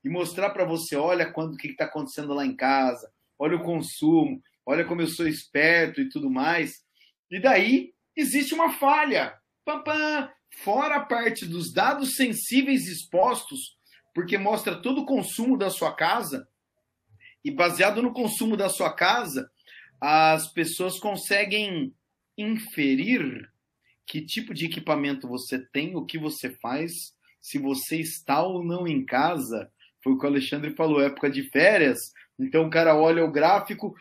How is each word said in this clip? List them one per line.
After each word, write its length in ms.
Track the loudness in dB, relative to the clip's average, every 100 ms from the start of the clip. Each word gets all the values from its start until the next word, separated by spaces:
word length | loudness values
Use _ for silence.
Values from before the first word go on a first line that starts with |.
e 60 | -6
mostrar 400 | -4 -4 -2 -2
pra 160 | 0 -2
você, 300 | -2 -4 -2
"Olha 360 | 0 0 0
quando, 220 | -4 -8
o 40 | -8
que 120 | -10
que 60 | -6
tá 100 | -6
acontecendo 480 | -6 -8 -8 -6
lá 120 | -4 -4
em 100 | 0
casa, 540 | 2 2 2 -2 -10 _ _ -6
olha 180 | -2 0
o 80 |
consumo, 760 | -2 -4 -6 -2 4 6 4 0 -12 _ -2
olha 180 | -2
como 180 | 0 -2
eu 60 | -2
sou 200 | -2 -2
esperto 760 | -4 -4 2 4 6 2 0
e 80 | -4
tudo 200 | -4 -2
mais." 540 | 0 0 0 -2 -8 _ _ _ _ _
E 100 | 0
daí 540 | 4 4 4 2 2 _ _
existe 400 | -4 0 0 0
uma 200 | 2 0
falha. 640 | 2 4 4 4 2 0 -6 _ _
Pam, 180 | -8 -6
pam. 460 | -4 -2 0 -2 -4 -12 _
Fora 480 | -10 -2 0 2 0
a 80 | 0
parte 400 | 0 0 -2 -4
dos 260 | -6 -2
dados 440 | 2 2 2 -2 0
sensíveis 720 | 0 -2 0 0 2 0 -2
expostos, 920 | -8 -2 2 4 2 -6 -14 -14 -18 _ _ _
porque 240 | -6 -2 -2
mostra 440 | 0 -2 -2 -4
todo 200 | -2 -2
o 40 | 0
consumo 520 | -2 -2 -2 0 2
da 120 | 0
sua 260 | -2 -4 0
casa, 500 | 0 0 -2 -8 -12 _ _ _ _ _ _ _ -20 _
e 60 | -6
baseado 540 | 0 0 4 2 2
no 80 | -2
consumo 460 | -2 -4 -2 -2 0
da 100 | 0
sua 260 | 0 -2
casa, 560 | 2 2 2 -2 -8 -10 _ _ -20 -20 _
as 520 | 2 6 6 4 0
pessoas 480 | -4 -4 -2 -4 -4
conseguem 960 | -4 -4 0 0 0 -2 -2 -4 -6 -8 _ _ _ -8
inferir 1120 | -4 -4 -6 -2 0 0 2 0 -2 -8 -14 _ _ _ _ _ -12
que 160 | -10
tipo 320 | -8 -8 -8
de 120 | -8 -8
equipamento 600 | -6 -2 -2 -2 -4 -8
você 320 | -10 -6 -8
tem, 380 | -6 -6 -6 -6
o 100 | -8
que 140 | -8
você 300 | -8 -8 -10
faz, 420 | -10 -8 -6 -6 -10 -16 _ _ _
se 180 | -10 -6
você 400 | -4 -4 -4 -6
está 460 | -6 -8 -2 0
ou 180 | 0 -2
não 240 | -4 -4 -2
em 200 | -4 -2
casa. 680 | 0 0 -2 -6 -8 -10 _ _ _
Foi 100 | 0
o 60 | 0
que 60 | 0
o 20 |
Alexandre 480 | 0 -2 -4 -4 0
falou, 260 | 2 4
época 300 | 2 2 -2
de 180 | -2 -2
férias, 600 | 4 6 6 4 2 -4 -18 _ -8
então 300 | 0 2 2
o 20 |
cara 240 | 4 6
olha 300 | 6 6 4
o 80 | 2
gráfico, 640 | 4 6 4 2 -8 -10 -12